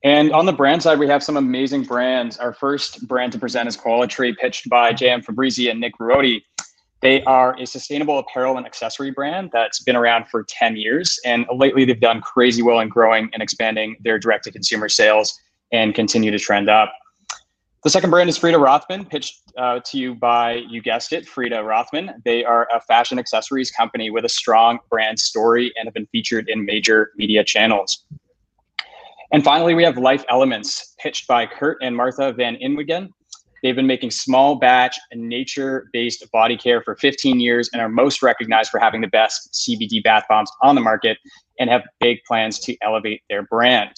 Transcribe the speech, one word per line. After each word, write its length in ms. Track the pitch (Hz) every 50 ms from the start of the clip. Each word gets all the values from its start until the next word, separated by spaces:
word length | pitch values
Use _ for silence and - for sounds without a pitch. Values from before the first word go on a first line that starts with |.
And 300 | - 139 143 147 151 151
on 140 | 143 156 170
the 60 | 196
brand 300 | 160 135 139 139 156 170
side, 160 | - 165 156 143
we 80 | 147
have 160 | 139 143 143
some 140 | 139 - 156
amazing 480 | 143 139 127 127 127 135 135 139 143 123
brands. 540 | - 123 123 123 127 127 127 120 117 107 -
Our 140 | 123 123
first 540 | 113 _ - 139 143 139 - - - - -
brand 260 | 110 127 123 123 123
to 60 | 110 113
present 300 | 131 120 123 123 117 117
is 80 | 110
Qualitree, 600 | - - 117 113 120 123 107 - - 131 123 110 -
pitched 300 | - 127 - - - 123
by 240 | 123 120 120 117 120
J 160 | 127 127 127
M 120 | 123 120
Fabrizi 480 | 120 - 110 117 131 135 110 117 123 120
and 80 | 110 113
Nick 200 | 120 120 - _
Ruoti. 440 | 113 113 127 139 139 131 117 107 _ _ _ - - _ _ _ _ _ _ _
They 220 | - 131 135 135 131
are 320 | 131 131 127 127 127 127 -
a 60 | 127
sustainable 520 | 120 - 131 - - 147 147 151 147 147 139
apparel 400 | 123 - - 127 127 131 131 127
and 80 | 123
accessory 440 | - - - 117 113 - - 139 139
brand 400 | 131 139 143 143 165 190 190 170
that's 300 | - 117 113 107 - -
been 140 | - - 123
around 320 | 120 120 117 117 117 - -
for 160 | - 117 104 -
ten 280 | - - 123 113 110
years. 420 | 107 107 110 123 156 180 170 - - -
And 220 | 127 120 117 117 - 127
lately, 300 | 127 139 139 - 135 131
they've 140 | 123 123 110
done 220 | 120 117 113 110
crazy 420 | - - - 127 123 123 117 117
well 180 | 117 120 117 117
in 80 | 113 110
growing 400 | - 117 113 110 113 110 110 110
and 100 | - 110
expanding 540 | 110 101 - _ 117 110 110 110 110 107 110 _
their 200 | 101 117 110 107
direct-to-consumer 680 | 95 113 107 104 - 107 95 - 101 - 117 107 107 104
sales 500 | - - 110 107 107 110 107 104 - - _ _ _ _ _ _
and 220 | - 117 110 107 104
continue 360 | - 110 104 - 117 110 107
to 80 | 104 101
trend 300 | - - 104 101 101 104
up. 240 | 107 110 107 104 - - _ _ _ _ _ _ - - _ _ _ _ _ _ _ _
The 80 | _ 156
second 200 | - 190 180 180
brand 180 | 160 175 175 175
is 100 | 156 -
Frida 220 | - 170 165 160
Rothman, 440 | 143 131 139 147 - - 180 196 202
pitched, 360 | - - 143 - - - _ _ _ _
uh, 240 | 123 127 123 123 123
to 180 | 120 - - 139
you 160 | 127 127 123
by, 480 | 113 120 120 120 120 117 117 117 120 120 107
you 100 | 117 117
guessed 320 | 107 123 113 120 - -
it, 140 | 156 160 -
Frida 380 | - - - 123 120 120 110 107
Rothman. 580 | 110 110 113 123 - - 151 180 196 131 117 117
They 200 | 120 117 117 117
are 240 | 120 120 117 117 -
a 80 | 117 117
fashion 380 | - - 117 117 120 - 131 127
accessories 540 | 120 - - 110 110 - 139 135 131 -
company 380 | - - 113 113 - 120 110 107
with 140 | 107 113 113
a 40 | 117
strong 500 | - - - - 113 113 117 117 120 120 _ _
brand 300 | 117 110 110 110 113 113
story 540 | - - - 113 110 117 117 120 123 120 -
and 120 | 113 110 113
have 60 | -
been 120 | 110 104 _
featured 360 | - 117 110 - 120 113 110 -
in 160 | 110 110 104
major 460 | 101 104 110 98 117 110 107 107 107 _
media 260 | 104 107 104 107 107
channels. 640 | 104 - - 107 107 113 110 101 95 - - - _ _ 151 - _ _ _ _ _ _ _ _ _ _ _ - - - - - - - _ - - _
And 100 | - 151
finally, 320 | 143 143 143 160 170 170 170
we 80 | 165
have 160 | 170 170 131 123
Life 260 | 127 131 135 139 - -
Elements, 680 | 120 127 135 131 120 104 104 - - - - - _ _
pitched 260 | - 151 - - -
by 200 | - 127 120 117
Kurt 320 | 110 - - 143 151 165 -
and 140 | 135 127 120
Martha 360 | 120 120 131 127 135 139 135
Van 220 | 117 117 123 117 117 -
Inwegen. 480 | 127 135 143 147 147 143 160 175 196 180 _ _ _ _ - _ _ _ _ _ -
They've 120 | 127 127
been 100 | 127 131
making 240 | 131 131 123 - 120
small 460 | - - - 135 131 131 135 143 147
batch 420 | 127 127 127 127 127 123 127 - - - _
and 180 | 120 117 117 117
nature-based 1040 | 117 123 131 131 - 143 135 135 131 131 - _ - 120 120 120 113 - - -
body 240 | - 113 113 117 120
care 260 | 110 - 123 120 117
for 140 | 107 - 101
fifteen 420 | - - 139 139 - - 135 131 123
years 320 | 120 120 120 120 120 -
and 80 | - 120
are 80 | 113 110
most 320 | 113 120 131 143 131 -
recognized 520 | - 123 117 - 120 113 113 110 110 -
for 80 | - 107
having 200 | 117 113 104 113
the 60 | 113
best 480 | 95 107 110 110 107 - - - - -
C 220 | - - - 120
B 100 | 107 113
D 140 | 104 113 110
bath 240 | 104 110 110 107 - -
bombs 220 | 110 107 107 - - -
on 120 | 127 139 143
the 60 | 135
market 380 | 117 113 110 104 - 113 110 - _ - _ _ _ _ _ -
and 100 | 127 120
have 120 | 120 123 - - _ _
big 180 | 120 120 120 117 _
plans 320 | _ 120 113 110 110 107 -
to 160 | - - 120 _
elevate 400 | 107 107 110 110 104 110 107 - _ _
their 140 | 104 101 101
brand. 500 | _ 113 113 117 123 127 117 104 98 _